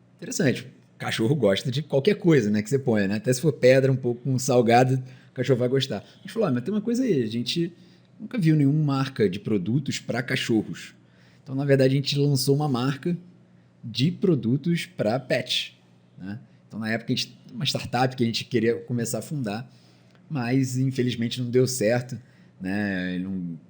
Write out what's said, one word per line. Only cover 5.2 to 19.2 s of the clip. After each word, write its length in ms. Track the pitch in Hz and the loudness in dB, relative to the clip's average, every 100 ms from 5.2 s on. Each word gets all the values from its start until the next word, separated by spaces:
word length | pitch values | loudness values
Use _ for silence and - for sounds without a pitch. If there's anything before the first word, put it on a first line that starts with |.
| - | -12
o 20 | |
cachorro 240 | - 127 123 | -4 0 2
vai 120 | 123 | 2
gostar." 280 | 135 127 104 | 0 0 -4
A 240 | - - | -10 -18
gente 100 | 196 | -10
falou, 160 | 226 202 | -2 0
"Ah, 40 | |
mas 120 | 123 | 0
tem 80 | 123 | -2
uma 100 | 208 | -4
coisa 200 | 214 240 | -2 0
aí, 200 | 262 156 | 0 0
a 40 | 110 | 0
gente 460 | 117 120 170 170 - - - _ - | -2 -4 -2 -4 -6 -20 -20 _ -18
nunca 200 | 214 254 | -8 0
viu 180 | 160 156 | 2 4
nenhuma 260 | 139 151 | 4 2
marca 480 | 151 135 135 131 104 | 2 0 -2 0 0
de 100 | 95 | 0
produtos 600 | 120 107 90 131 139 - | -2 -2 0 -2 -2 -6
pra 240 | - 113 | -6 -6
cachorros." 680 | 131 127 - 113 92 - - - _ _ _ _ | -4 -4 0 0 0 -6 -16 -20 _ _ _ _
Então, 100 | - | -10
na 120 | 131 143 | -4 2
verdade, 280 | 139 135 | 4 4
a 40 | 135 | 2
gente 200 | 139 143 | 0 0
lançou 380 | 143 135 131 139 | 2 2 2 2
uma 120 | 147 | 2
marca 480 | 120 127 135 175 175 - - _ _ _ _ | 0 0 -2 -4 -4 -6 -20 _ _ _ _
de 260 | 120 107 135 | -10 -2 0
produtos 760 | 175 185 151 107 139 170 170 - | 2 2 2 2 0 0 -2 -4
pra 340 | - 104 123 | -4 -2 -2
pet, 580 | 131 147 - - - - _ _ _ - | -2 -4 -2 -4 -6 -12 _ _ _ -16
né? 220 | 92 113 - _ _ | -12 -12 -16 _ _
Então, 120 | 101 | -8
na 100 | 110 | -4
época, 240 | 117 - | -4 -2
a 20 | 127 | -4
gente, 220 | - - - | -4 -12 -16
uma 120 | - 139 | -6 -4
startup 500 | - - 123 131 127 | -4 -4 0 0 2
que 80 | |
a 20 | 117 | -2
gente 180 | 110 - | -2 -2
queria 300 | 117 113 117 | 0 2 0
começar 440 | - 120 113 | -2 -4 -2
a 20 | 113 | -6